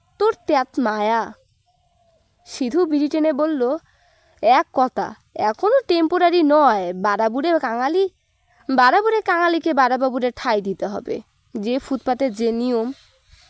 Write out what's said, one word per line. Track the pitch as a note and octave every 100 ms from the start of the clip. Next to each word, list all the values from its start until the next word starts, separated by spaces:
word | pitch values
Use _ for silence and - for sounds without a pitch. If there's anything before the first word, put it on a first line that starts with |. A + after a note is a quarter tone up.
| _ -
"তোর | G#4 G#4+ -
ত্যাত | D4 B3+ -
মায়া।" | A#3 G#3+ G#3 A3+ G#3 G#3+ _ _ _ _ _ _ _ _ _ _ -
সিধু | - B3 D4
বিড়ি | F4 D4 D4
টেনে | D#4 D#4
বলল, | C#4 D#4 D4+ A#3+ D#4 _ _ _ _ _ -
"এক | G#3+ C4 E4
কথা, | - B3+ - F#3+ G#3+ _
এখনও | - G#3 A3 G4 C5+ -
টেম্পোরারি | E4+ D#4+ F4+ E4+ F4
নয়, | D4 D4+ C#4+ G#3+ F3+
বাড়াবুড়ে | F#3 G#3 G3+ A3+ A#3+ E4 E4
কাঙালি, | C4 A#3 C4 E4+ F#4+ _ _ _ _ _ -
বাড়াবুড়ে | C4 B3+ F4 A4 A4
কাঙালিকে | G#4 E4+ F4 E4 E4
বাড়াবাবুরে | C#4 B3 B3+ C4 B3 B3 -
ঠাঁই | C4+ G#3+
দিতে | G3 F#3 F#3
হবে, | G3+ - - - _ _ A#3
যে | G3+ B3+
ফুটপাতে | - C4 - B3 C4+
যে | G3+ A3+
নিয়ম। | A#3 B3 A#3+ A#3 C4+ _ _ _ -